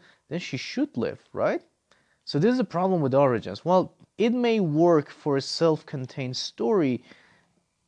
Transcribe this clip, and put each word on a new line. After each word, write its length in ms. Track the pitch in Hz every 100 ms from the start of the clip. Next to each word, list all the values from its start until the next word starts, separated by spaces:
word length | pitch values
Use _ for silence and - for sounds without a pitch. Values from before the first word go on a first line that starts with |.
| _ _ -
then 100 | 170
she 180 | - 131
should 400 | - 240 294 -
live, 240 | 95 - _
right? 300 | - 135 330 - _ _ _ _ _
So 140 | - 147
this 140 | 208
is 80 | 254
a 40 |
problem 360 | 214 165 190 180
with 140 | 139
Origins. 500 | 131 139 113 98 101
Well, 300 | 165 185 - _ _ -
it 160 | 226
may 260 | 247 240 226
work 480 | 170 151 175 160 -
for 300 | - 151 139
a 20 |
self-contained 960 | - - 165 156 - 139 127 - 127 127
story, 680 | - - 233 208 139 120 - - _ _ _ _ _ _